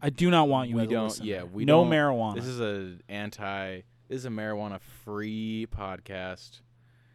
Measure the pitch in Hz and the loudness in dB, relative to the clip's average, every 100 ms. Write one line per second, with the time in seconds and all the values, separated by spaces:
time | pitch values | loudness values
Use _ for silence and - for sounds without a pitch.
0 | 147 - 175 170 151 131 123 117 110 117 | -4 2 6 6 6 4 2 0 0 0
1 | 110 110 110 95 90 98 139 156 175 156 | 0 -4 -4 -4 -6 0 6 8 8 4
2 | 147 123 110 120 127 123 110 101 95 87 | 4 2 0 -2 -6 -2 -2 -4 -6 -12
3 | - 104 104 - 98 98 95 92 - _ | -10 -8 -8 -8 -6 -4 -6 -8 -14 _
4 | - 131 127 110 107 104 104 95 - - | -10 -8 -6 -6 -4 -4 -6 -8 -14 -18
5 | - 104 107 110 110 110 110 - 98 92 | -10 -6 -6 -4 -4 -4 -6 -6 -8 -10
6 | - 95 92 92 - - _ _ _ _ | -10 -10 -8 -10 -16 -20 _ _ _ _
7 | _ | _